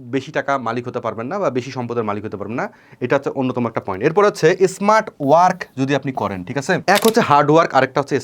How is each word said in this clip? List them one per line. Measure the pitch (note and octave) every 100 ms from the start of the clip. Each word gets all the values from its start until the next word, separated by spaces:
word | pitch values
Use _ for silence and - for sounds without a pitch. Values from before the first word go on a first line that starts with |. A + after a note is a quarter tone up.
| B2 C3+
বেশি | C3 D3
টাকা | C3+ C#3 A#2
মালিক | A#2+ B2
হতে | A#2+ A2+
পারবেন | G#2 A#2+
না | G3+
বা | E3+ B2+
বেশি | B2+ B2+
সম্পদের | A#2+ A#2 G#2+
মালিক | G#2 G#2
হতে | G2+
পারবেন | G2 B2
না। | G#3 - _ -
এটা | B2+ C#3
হচ্ছে | C#3 C#3
অন্যতম | B2+ B2 A#2+
একটা | A#2 G2+
পয়েন্ট। | F#2+ C3+
এরপর | E3+ G3+
হচ্ছে | G3+ D#3+ F3+ F#3+ -
স্মার্ট | G3+ A3 G#3+ - C3+
ওয়ার্ক | D#3+ F3+ F3+ - -
যদি | C3+ C#3
আপনি | C#3 C3
করেন, | G#2 F#2+ F2+
ঠিক | B2
আছে? | C#3 F3 E3+ G3+
এক | A3+
হচ্ছে | A3+ E3
হার্ড | D3 D3
ওয়ার্ক, | D#3+ E3 C3+
আরেকটা | C3+ -
হচ্ছে | C#3 C#3